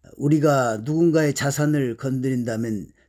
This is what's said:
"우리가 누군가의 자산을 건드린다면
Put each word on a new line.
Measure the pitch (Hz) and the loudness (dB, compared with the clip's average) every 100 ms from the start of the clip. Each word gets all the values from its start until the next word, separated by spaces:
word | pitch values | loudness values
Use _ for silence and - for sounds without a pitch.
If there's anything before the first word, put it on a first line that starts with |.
| - - | -20 -4
"우리가 | 143 156 151 139 120 110 117 | 0 2 4 2 0 -2 -2
누군가의 | 156 170 160 151 143 | 2 4 4 2 0
자산을 | 143 139 151 147 127 113 | -2 0 0 0 0 -4
건드린다면 | 135 127 131 127 117 113 117 107 80 _ | -4 -2 -2 -2 -2 -4 -4 -6 -8 _